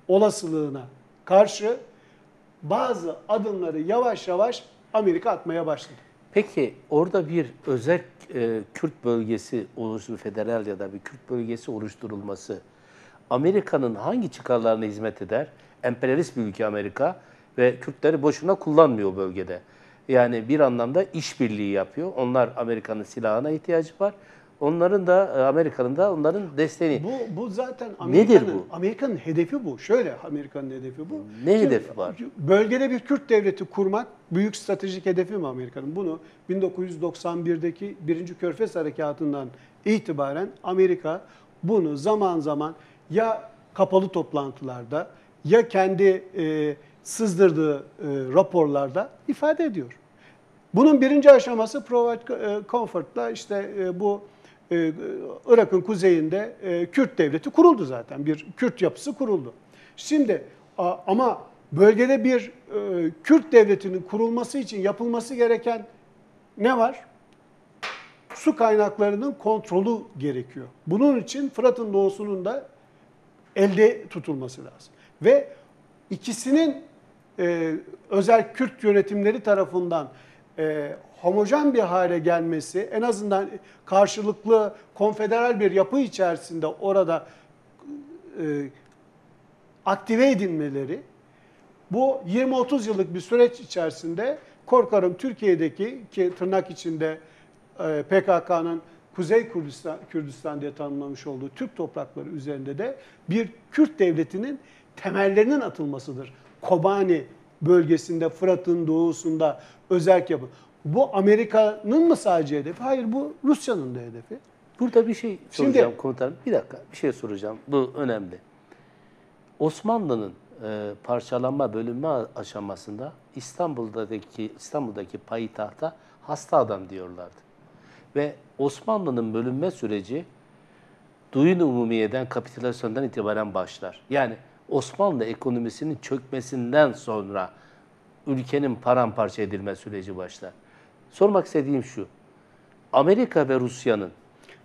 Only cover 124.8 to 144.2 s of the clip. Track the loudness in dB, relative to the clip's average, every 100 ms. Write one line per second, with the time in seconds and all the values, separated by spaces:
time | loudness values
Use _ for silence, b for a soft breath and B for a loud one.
124.8 | -8 -10 -12 -14 -10 -8 -8 -10 -12 -8
125.8 | -10 -10 b b -10 -10 0 2 2 -2
126.8 | -8 -14 -14 -16 -18 -20 _ _ _ b
127.8 | b b b -4 -4 -6 _ -4 -4 -4
128.8 | -4 -2 -2 -2 -2 -2 -4 -2 -4 -4
129.8 | -6 -6 -6 -10 -10 _ _ b b b
130.8 | b b b _ _ 2 4 4 2 2
131.8 | 0 0 0 -2 -6 -8 -10 -6 -6 -4
132.8 | -6 -4 -6 -4 -2 -2 -2 -4 -6 -8
133.8 | -14 -14 -6 -2 -2 -4 b b -4 -4
134.8 | -4 -2 0 0 -4 -4 -4 -4 -4 -6
135.8 | -8 -8 -6 -8 -8 -10 -8 -6 0 4
136.8 | 4 2 -6 -6 -4 -6 -8 -12 b b
137.8 | b _ _ _ -6 -6 -2 -2 -2 -2
138.8 | 0 2 2 0 -4 -4 -6 -6 -8 -10
139.8 | -10 -12 -10 -12 -12 -14 -18 -20 b b
140.8 | b b _ 2 4 4 0 -2 0 -2
141.8 | -4 -10 -14 _ _ _ b b b _
142.8 | _ 4 6 4 4 2 2 2 0 -4
143.8 | -2 -2 -2 -12